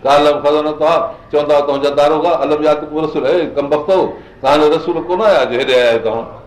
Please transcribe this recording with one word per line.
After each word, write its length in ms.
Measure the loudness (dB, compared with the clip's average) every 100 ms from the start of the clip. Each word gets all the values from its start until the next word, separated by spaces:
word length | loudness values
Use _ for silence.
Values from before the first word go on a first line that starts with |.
قال 200 | 2 2
لهم 140 | 2 2
خزنتها، 500 | 0 0 -2 -2 0 0 -2 -10 -4
چوندا 280 | -4 2 0 2
تنهنجا 240 | -2 -2 2
داروغا، 340 | 2 2 0 0
الم 180 | 0 0
ياتكم 340 | 0 0 -2 -6
رسول، 220 | -4 -2 0
اي 200 | 0 -2 -4
ڪم 100 | -2
بختو، 320 | -2 0 0 0 -6 -18 -6
توهان 200 | 0 2
جو 60 | 2 2
رسول 200 | -2 -6 -4
ڪون 120 | 0
آيا 240 | 2 2 0
جو 80 | -2
هيڏي 140 | 0
آيا 140 | 2 2
آهيو 120 | 2 -2
توهان؟ 200 | -4 -8 -16